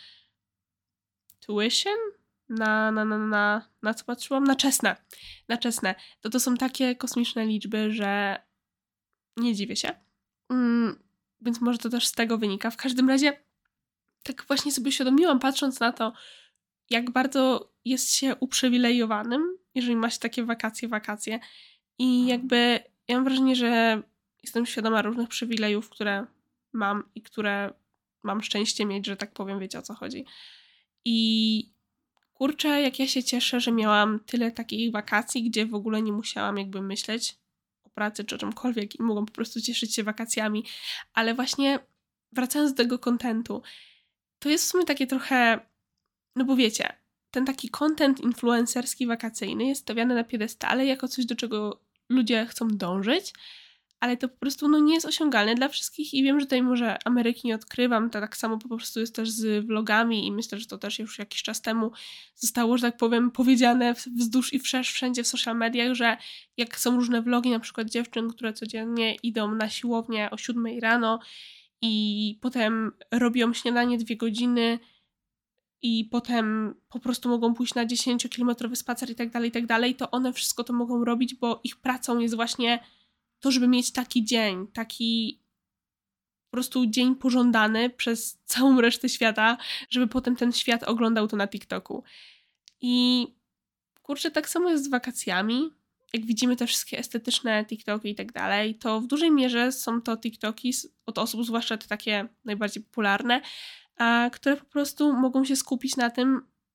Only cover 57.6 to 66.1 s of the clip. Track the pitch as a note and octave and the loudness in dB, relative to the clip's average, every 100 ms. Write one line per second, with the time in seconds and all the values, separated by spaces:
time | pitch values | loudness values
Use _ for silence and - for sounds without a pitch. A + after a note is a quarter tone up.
57.6 | - - B3 A3+ A3+ G#3+ G#3+ - A3+ A3 | -4 -2 2 2 0 -2 -6 -6 -4 -4
58.6 | B3 A3+ - A3+ A3+ A3+ A3+ A3 A3 G#3 | -6 -8 -6 -4 -4 -4 -4 -2 0 0
59.6 | A3 A3 G#3+ G#3+ A#3 G#3+ G3 G3+ - G3+ | 0 -2 2 2 2 0 0 -4 -6 -10
60.6 | A3+ G3 G3+ - A3 - G3+ - - A3 | -10 -10 -8 -8 -10 -10 -10 -8 -8 -6
61.6 | - A3+ A3+ - - - - - - - | -2 -2 -2 -6 -16 -18 -20 -6 -4 0
62.6 | A#3 B3 A#3+ A#3 A#3 A#3 A#3+ B3+ B3+ B3 | 2 2 0 0 2 4 2 4 6 6
63.6 | B3 B3 A#3+ A#3+ B3+ A#3+ A#3 B3+ A#3+ C4 | 6 6 2 0 -4 -2 2 2 2 -2
64.6 | - B3+ B3 - B3+ B3 A#3 B3 A#3+ A#3 | -2 -2 -2 -2 -2 -2 -2 -2 -2 0
65.6 | A#3 A#3+ A#3+ B3 B3 | 0 0 0 2 0